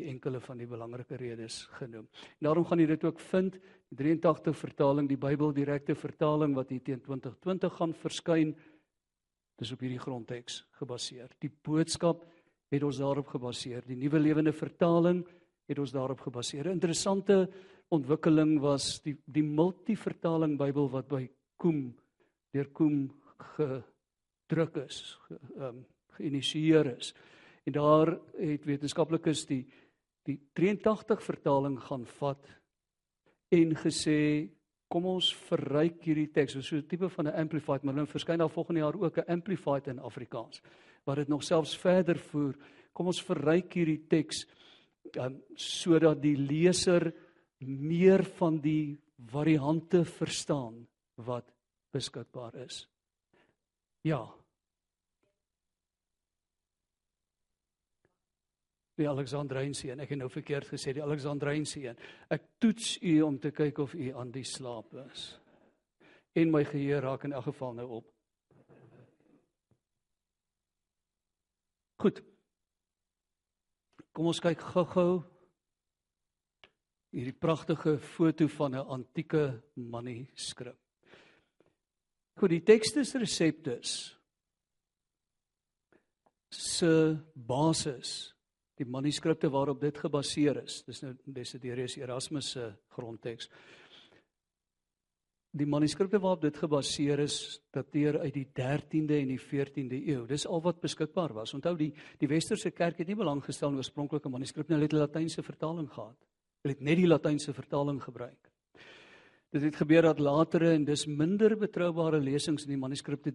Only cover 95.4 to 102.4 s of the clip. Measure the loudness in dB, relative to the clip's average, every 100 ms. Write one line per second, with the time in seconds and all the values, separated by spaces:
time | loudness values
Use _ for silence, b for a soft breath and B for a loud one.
95.4 | _ -4 0 2 2 2 0 0 0 0
96.4 | 0 -2 0 0 0 -2 0 0 0 -4
97.4 | -8 -14 _ -8 -4 0 0 0 -2 -6
98.4 | -6 -4 -2 -2 -2 -2 2 0 0 -4
99.4 | -4 -4 -4 -4 -6 -4 -2 -2 -2 -4
100.4 | -2 -2 -2 -2 -4 -4 -4 -2 -4 -6
101.4 | -8 -6 -4 -2 -2 B B B 0 0